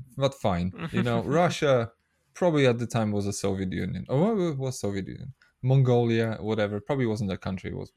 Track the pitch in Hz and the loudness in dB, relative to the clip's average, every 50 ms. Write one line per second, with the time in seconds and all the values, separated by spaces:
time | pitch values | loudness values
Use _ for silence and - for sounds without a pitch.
0 | 127 - - 135 139 135 139 - - 104 90 87 87 92 - - 170 160 - 120 | -10 -12 -4 -2 -2 -2 0 0 -2 0 0 0 -2 -2 -4 -6 -8 -4 -2 0
1 | 117 120 117 117 92 110 143 165 180 151 - - 156 143 131 120 113 - - _ | 0 2 0 0 0 0 2 2 2 2 0 0 2 4 4 2 2 -2 -8 _
2 | _ _ _ _ _ _ - - 185 175 156 147 135 127 117 120 120 110 - 117 | _ _ _ _ _ _ -4 0 2 2 4 6 6 4 4 2 -2 -2 -2 0
3 | 110 107 104 104 101 101 98 - - 98 98 95 95 92 87 90 92 90 90 - | 0 0 0 -2 -2 -2 -4 -2 -2 -2 0 -2 -2 -4 -2 -4 -4 -4 -6 -8
4 | - - 127 139 180 226 233 196 175 165 143 131 135 131 127 - - 101 101 98 | -6 -2 0 2 2 2 0 0 -2 -2 -2 -4 -6 -6 -6 -4 -4 -4 -4 -4
5 | 92 64 58 - - 131 - _ _ _ _ _ - 127 131 139 127 127 120 120 | -6 -8 -10 -12 -14 -16 -16 _ _ _ _ _ 0 4 4 6 6 6 4 4
6 | 120 117 113 113 113 113 110 - 92 107 110 107 104 101 104 101 - - 143 135 | 4 4 2 2 0 0 -4 -4 -4 -2 0 0 0 0 -2 -4 -4 -2 -2 0
7 | 123 110 107 117 101 95 92 - - 95 92 92 - - 90 92 101 - _ | 0 0 -2 -2 -4 -4 -4 -4 -6 -6 -8 -8 -8 -8 -8 -10 -10 -12 _